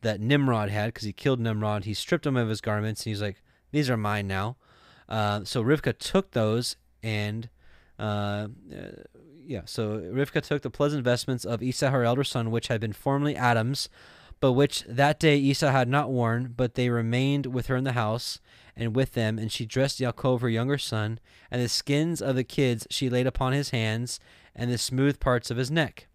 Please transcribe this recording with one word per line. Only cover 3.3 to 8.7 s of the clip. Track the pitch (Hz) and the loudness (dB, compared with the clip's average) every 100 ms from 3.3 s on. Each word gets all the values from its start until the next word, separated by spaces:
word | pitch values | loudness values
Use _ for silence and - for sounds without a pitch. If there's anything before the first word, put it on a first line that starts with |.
| 92 _ _ _ | -6 _ _ _
"These | 143 143 | -2 0
are | 120 | 0
mine | 104 104 98 | 0 -2 -2
now." | 95 104 127 _ - - - - | -2 -2 -6 _ -20 -20 -20 -8
Uh, | 110 104 104 | -2 0 0
so | 95 127 | -2 -2
Rivkah | 113 151 139 113 | 2 2 2 -4
took | - 196 190 | 0 0 0
those | - 110 113 123 - _ _ | 0 2 2 -2 -8 _ _
and, | 113 107 104 107 117 _ - - _ _ | -6 -4 -2 -6 -10 _ -20 -20 _ _
uh, | 107 104 104 101 104 120 92 | -4 -2 -2 -4 -6 -12 -16